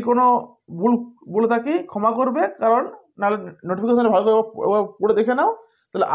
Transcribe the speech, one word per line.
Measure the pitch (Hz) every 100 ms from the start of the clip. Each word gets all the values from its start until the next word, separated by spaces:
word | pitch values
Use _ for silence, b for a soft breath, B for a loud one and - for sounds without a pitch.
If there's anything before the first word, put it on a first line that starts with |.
| 233
কোনো | 240 254 240 - _ - 170
ভুল | 208 240 - - -
বলে | 185 233
থাকি | 233 240 339 359
ক্ষমা | 208 214 233
করবে, | 262 254 392 -
কারণ | 226 233 - - _ -
নাহলে | 202 208 185 151 170
নোটিফিকেশনে | 185 226 240 233 190
ভালো | 208
করে | 220 226 - -
একবার | 208 202 -
পড়ে | 202 214
দেখে | 226 254
নাও, | 359 453 b b b
তাহলে | - -